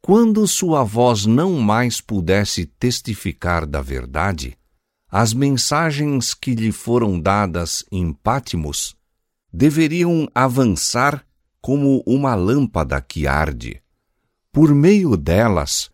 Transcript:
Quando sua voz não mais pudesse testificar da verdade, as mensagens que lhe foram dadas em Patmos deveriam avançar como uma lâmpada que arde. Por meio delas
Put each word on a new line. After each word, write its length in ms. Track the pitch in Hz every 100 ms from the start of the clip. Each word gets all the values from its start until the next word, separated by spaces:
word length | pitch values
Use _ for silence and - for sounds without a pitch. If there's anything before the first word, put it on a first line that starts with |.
Quando 460 | - 202 233 214 208
sua 380 | - 180 156
voz 400 | 117 107 123 113
não 340 | 101 120 180 170
mais 420 | 107 107 123 -
pudesse 680 | - 104 82 95 104 - 82
testificar 1000 | _ 123 120 - 101 98 - 87 87 78
da 140 | 71
verdade, 800 | 65 65 60 69 92 82 64 - _ _ _ _ _ 95
as 160 | 113
mensagens 1000 | 117 139 135 - 147 165 143 151 139 117
que 220 | - - 117
lhe 160 | 110
foram 480 | 101 - 120 113 90
dadas 640 | 80 101 101 85 82 - -
em 200 | 92 87
Patmos 840 | 76 - 131 - 87 76 78 - - _ _ _ _ _
deveriam 760 | 85 143 151 156 165 175 170 151
avançar 880 | - 131 123 127 87 - 120 139 143 _ _ _ _
como 420 | - 139 139 135
uma 300 | - 131 139
lâmpada 640 | 113 90 135 131 - 71 67
que 240 | - -
arde. 560 | 69 69 76 62 58 - _ _ _ _ _ _ _
Por 220 | 143 156
meio 420 | 143 156 208 175 98
delas 720 | 71 87 117 92 71 - -